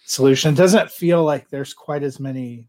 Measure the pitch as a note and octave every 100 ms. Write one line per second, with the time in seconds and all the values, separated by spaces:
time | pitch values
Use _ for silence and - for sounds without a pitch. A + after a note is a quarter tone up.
0 | - - C3+ C3+ D#3 D3 F#3 G#3 - -
1 | E3+ E3+ D#3 C#3+ - C#3 C#3 - - D3
2 | C#3+ C3 C3+ C3 B2 A#2+